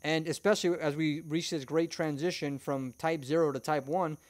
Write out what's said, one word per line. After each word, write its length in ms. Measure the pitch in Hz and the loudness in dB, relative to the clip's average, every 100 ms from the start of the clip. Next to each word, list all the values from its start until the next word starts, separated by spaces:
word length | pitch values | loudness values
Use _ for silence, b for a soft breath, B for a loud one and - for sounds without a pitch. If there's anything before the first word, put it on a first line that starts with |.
And 240 | 147 160 160 | 0 0 0
especially 500 | 147 196 208 175 170 | 0 4 4 4 2
as 160 | 151 | 0
we 280 | 143 156 151 | 0 0 0
reach 280 | 165 156 - | -2 -4 -2
this 140 | 165 | -4
great 260 | 127 151 170 | 0 0 0
transition 720 | - 160 143 170 170 131 139 | 0 -2 0 -2 -2 -4 -4
from 340 | - 139 131 123 | -2 -2 -4 -4
type 280 | 160 165 | -2 -2
zero 260 | 127 160 160 | 0 2 2
to 80 | 135 | 0
type 280 | - 151 131 | 0 -2 0
one, 320 | 170 170 151 b | 0 0 -2 b